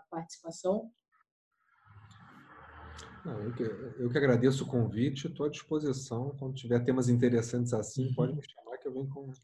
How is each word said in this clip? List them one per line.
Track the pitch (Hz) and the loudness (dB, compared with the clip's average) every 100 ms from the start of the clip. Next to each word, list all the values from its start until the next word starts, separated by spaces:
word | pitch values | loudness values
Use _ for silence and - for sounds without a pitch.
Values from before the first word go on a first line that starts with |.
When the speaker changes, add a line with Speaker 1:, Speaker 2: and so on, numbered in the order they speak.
| - | -8
Speaker 1:
participação. | 165 165 - 165 - 185 214 226 - _ _ _ _ _ _ _ _ - - - - - - - - - - - - - - | -10 -10 -12 -14 -4 -2 -2 -4 -14 _ _ _ _ _ _ _ _ -20 -20 -20 -20 -20 -20 -20 -20 -20 -18 -16 -16 -18 -14
Speaker 2:
Não, | 160 107 | -10 -6
eu | 110 | -6
que, | 120 | -4
eu | 113 101 123 - 120 | -4 -6 -10 -4 -2
que | 139 | 4
agradeço | 139 117 131 135 | 6 6 6 4
o | 135 | 0
convite, | 127 107 104 143 - 170 | 2 2 2 0 0 -6
tô | - | -2
à | 147 | -4
disposição. | - - 156 151 127 - 117 139 143 | -4 -4 -2 0 -2 -4 -4 -4 -6
Quando | 135 | -8
tiver | 135 120 120 | -6 2 2
temas | 123 127 123 | 4 2 4
interessantes | 120 123 120 113 123 120 | 6 6 4 2 0 0
assim, | 113 - 135 127 | -2 -2 -2 0
Speaker 3:
Uhum. | |
Speaker 2:
pode | 127 156 | 2 0
me | 151 | 0
chamar | - - - 131 | -8 -16 -14 -10
que | 139 | -6
eu | |
venho | 131 139 | -6 -6
com, | 139 135 131 | -8 -12 -14